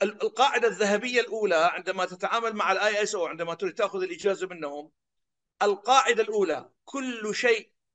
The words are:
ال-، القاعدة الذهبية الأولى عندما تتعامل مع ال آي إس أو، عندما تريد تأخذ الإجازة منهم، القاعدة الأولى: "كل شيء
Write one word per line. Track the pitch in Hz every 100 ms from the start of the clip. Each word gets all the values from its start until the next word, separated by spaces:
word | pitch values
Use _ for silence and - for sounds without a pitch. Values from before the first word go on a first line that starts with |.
ال-، | 208 214
القاعدة | 220 220 277 233 226
الذهبية | 185 202 208 247 247
الأولى | 226 220 202 165
عندما | 170 170 185 190 180
تتعامل | 180 175 226 226
مع | 208 180
ال | 190
آي | 208 208
إس | 208 208
أو، | 156
عندما | 160 165
تريد | 165 190
تأخذ | - 196 196
الإجازة | 180 170 196 175 180
منهم، | 175 143 147 151 _ _ _ _ _ _ -
القاعدة | 208 196 - 262 220 226
الأولى: | 214 208 180 135 - _ -
"كل | 277 262 233 214 -
شيء | 247 220 - _ _